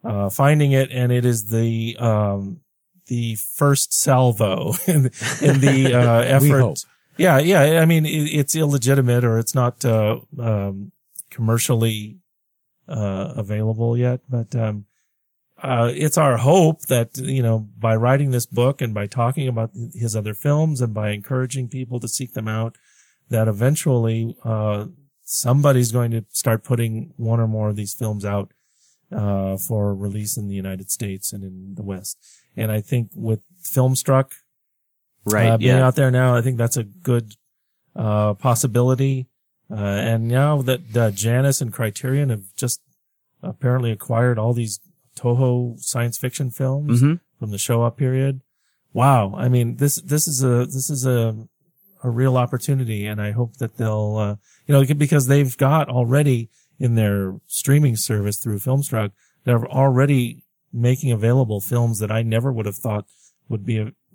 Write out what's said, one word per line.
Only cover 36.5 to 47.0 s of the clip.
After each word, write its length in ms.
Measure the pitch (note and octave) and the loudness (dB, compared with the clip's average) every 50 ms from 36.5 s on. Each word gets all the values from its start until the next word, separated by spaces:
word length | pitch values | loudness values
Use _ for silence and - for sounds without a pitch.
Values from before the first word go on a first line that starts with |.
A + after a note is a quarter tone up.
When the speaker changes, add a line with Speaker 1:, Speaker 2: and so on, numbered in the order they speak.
| B2+ A#2 | -2 0
Speaker 1:
that's 200 | A#2 A#2 - C3 | -2 -2 -2 -4
a 60 | A2+ | -6
good, 500 | G2+ G2+ - _ - B2 A#2+ A2 A2 - _ _ _ _ _ _ _ _ _ _ _ _ | -8 -12 -10 _ 0 0 0 -2 -6 -16 _ _ _ _ _ _ _ _ _ _ _ _
uh, 400 | - - A2 G#2 G#2+ G#2 G#2 G#2 | -4 -2 0 2 2 2 0 -2
possibility. 920 | - - C3 A#2+ A2 - B2+ G#2 A#2+ B2 B2+ C3 A#2+ C3+ C#3 C3+ C3 B2+ _ _ _ _ _ _ _ _ _ | 0 2 2 2 2 0 0 0 2 2 2 2 2 0 -2 -2 -4 -6 _ _ _ _ _ _ _ _ _
Uh, 40 | G#2+ G#2+ | -8 -6
and 500 | G2+ G2+ G2+ G2+ - A2+ A#2 A2+ A2+ A#2 | -4 -4 -2 -2 -2 0 0 0 0 0
now 340 | A#2+ B2+ C#3+ D3 D3+ C#3+ | 0 2 2 2 2 0
that, 340 | C3 B2+ C3 B2 - A2+ G#2+ | 0 -2 -2 -4 -4 -4 0
uh, 140 | A#2+ A#2 A2 | 0 0 0
Janus 520 | G2+ G2+ - A2+ A#2+ B2+ C3+ C#3 C3+ - | 0 -2 -2 0 0 2 2 2 0 0
and 120 | C3+ A#2 G2 | -4 -6 -6
Criterion 560 | - A#2+ A2 G2+ - - B2+ C3 C#3+ D3 C3+ | -4 -6 -6 -6 -6 -4 -2 -2 0 0 0
have 140 | A#2 G2+ - - _ | -2 -4 -6 -14 _
just 260 | - - A#2+ - - _ _ _ _ _ _ _ _ _ _ _ _ | -6 -6 -6 -6 -6 _ _ _ _ _ _ _ _ _ _ _ _
apparently 480 | - - A2+ _ - B2 B2 C3 B2 A#2 | -12 -12 -10 _ -2 0 0 0 0 -2
acquired 460 | A2 G#2 - - A#2 A2+ A#2+ B2 A#2+ A2 | -4 -6 -6 -4 0 2 2 2 2 0
all 160 | G#2+ A#2 B2 | 0 0 0
these 260 | A#2+ A#2 A2 G2+ - _ _ _ _ _ _ _ - | 0 -2 -6 -8 -12 _ _ _ _ _ _ _ -4
Toho 600 | - B2 A#2+ B2 C3 B2+ B2 B2 B2 A#2+ A#2 - | -2 0 2 2 2 2 2 0 -2 -4 -8 -10
science 380 | - - - B2 A#2+ A#2+ A#2 - | -10 -8 -4 -4 -4 -4 -4 -6
fiction 340 | - B2+ - - C#3+ B2+ | -8 -8 -6 -6 -6 -6
films 500 | A#2+ - C3+ C3 C3+ C#3 D3 D3 C3+ A#2+ | -4 -4 -4 -2 -2 -4 -2 0 2 4